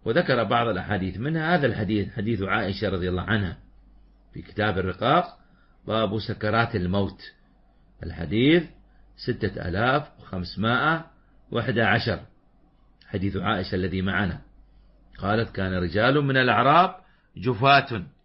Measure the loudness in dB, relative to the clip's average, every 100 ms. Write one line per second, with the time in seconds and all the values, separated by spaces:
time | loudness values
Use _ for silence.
0 | 0 0 2 0 2 2 2 -2 -2 -2
1 | -2 -4 -4 -2 0 2 2 0 -2 0
2 | -2 -4 -4 -2 0 -2 -2 -2 -2 -2
3 | -2 -2 0 -2 -2 -8 -18 -20 -20 -20
4 | -20 _ _ -16 -14 -4 -2 -2 -4 -2
5 | 2 2 0 -10 _ _ _ _ -4 -2
6 | 0 -2 -6 -4 0 0 0 0 0 0
7 | -2 -6 -20 -20 _ _ _ _ _ _
8 | -12 -10 -4 2 4 4 2 -14 -20 -20
9 | -20 -12 -6 -4 -4 -4 -4 0 2 0
10 | -2 -18 -12 -8 -8 -4 0 2 2 0
11 | -4 _ _ _ _ -4 -2 0 2 2
12 | 0 -4 -8 _ _ _ _ _ _ _
13 | -8 -4 -2 -2 -2 -2 -2 -4 -2 -2
14 | -2 0 -2 -4 -12 -20 -20 -20 -20 _
15 | -20 -8 -2 0 -2 -4 -2 -2 -2 2
16 | 4 4 2 2 4 4 6 6 4 0
17 | -20 _ _ -6 -4 2 6 6 4 -6
18 | -8 _